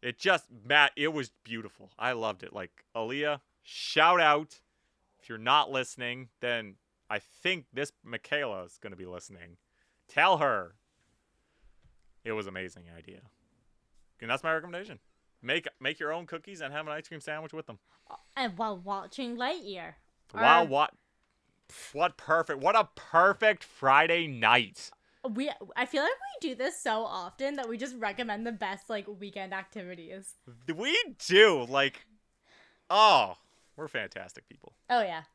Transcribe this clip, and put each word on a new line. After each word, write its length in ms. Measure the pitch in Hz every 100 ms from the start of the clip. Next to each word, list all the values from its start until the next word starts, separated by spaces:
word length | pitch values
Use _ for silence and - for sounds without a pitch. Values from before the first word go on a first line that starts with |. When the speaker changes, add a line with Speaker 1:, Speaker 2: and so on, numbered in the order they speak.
Speaker 1:
It 160 | 123 123
just, 280 | 190 180 - 120 107
Matt, 280 | 143 143 -
it 140 | 147
was 180 | 151 123 _
beautiful. 480 | - 113 107 _ - -
I 140 | 120
loved 280 | 123 110 95
it. 120 | -
Like, 320 | 104 90 _ _ 117
Aaliyah, 460 | 113 139 147 143 _ _
shout 580 | - - - - 160 180
out. 400 | 156 147 156 - _ _ _ _ _ _
If 100 | -
you're 80 | 113
not 320 | 113 147 110
listening, 580 | 135 123 - 123 123 127 _
then 380 | 123 117 107 95 _ _ _
I 120 | 107
think 460 | _ _ 175 185 127
this 200 | 127 143 _
Michaela 600 | - 117 - 147 135 98
is 160 | 90 -
gonna 160 | 107 92
be 100 | 90
listening. 520 | 90 - 92 85 85 _ _ _ _ _
Tell 320 | - 170 175
her 340 | 147 107 87 _ _ _ _ _ _ _ _ _ _ _ _ _ _ _
it 80 | -
was 160 | 110 98
an 20 |
amazing 360 | 92 92 90 85 85
idea. 240 | 85 92 113 _ _ _ _ _ _ _ _ _
And 100 | 117
that's 140 | 131
my 100 | 160
recommendation. 440 | 160 170 175 208 127 _ _ _ _
Make, 240 | 120 156 - _
make 200 | 131 156
your 120 | 151
own 140 | 160 170
cookies 360 | 165 160 190
and 120 | 143
have 140 | 147 156
an 60 |
ice 140 | 151 151
cream 140 | 160
sandwich 320 | 151 151 160
with 140 | 156 -
them. 100 | 107 _ _ _ - _ -
Speaker 2:
And 220 | 254 175
while 200 | 220 196
watching 580 | 180 196 190 - 254 240
Lightyear. 560 | 247 349 202 190 165 160 _ _ _
Speaker 1:
While 320 | - 117 165
Speaker 2:
Or 40 | 165
Speaker 1:
wa-, 200 | 139 151 _ _ _ _ _ _ _ _ - -
what 240 | 139 170 -
perfect, 420 | - 160 160 139
what 160 | 156 214
a 140 | 208 -
perfect 680 | - 165 185 196 220 202
Friday 640 | - - 135 139 165 170 160
night. 640 | 127 113 120 110 - - _ _ _ 262
Speaker 2:
We, 220 | 220 285 - 190 -
I 100 | 254
feel 160 | 311
like 100 | 302
we 360 | 523 784 762 339
do 60 | 247
this 240 | 269 -
so 240 | - 220 226
often 500 | 185 180 - 269 285
that 140 | 240
we 80 | 226
just 180 | 262 247
recommend 480 | 220 202 240 208 226
the 60 |
best, 380 | 226 202 196 -
like, 160 | 220 196
weekend 460 | 208 202 196 190
activities. 800 | 190 185 226 180 180 165 190 190 - - 117 123 160
Speaker 1:
We 240 | 247 359 427 - -
do. 380 | 185 214 160 120
Like, 380 | 135 139 - _ _ _ _ _ _ _ _ _
oh, 480 | 190 214 160 101 87 _ _ _ -
we're 120 | 151
fantastic 600 | 123 101 - 92 - _
people. 240 | - - _ _
Speaker 2:
Oh, 140 | 247
yeah. 200 | 202 165 151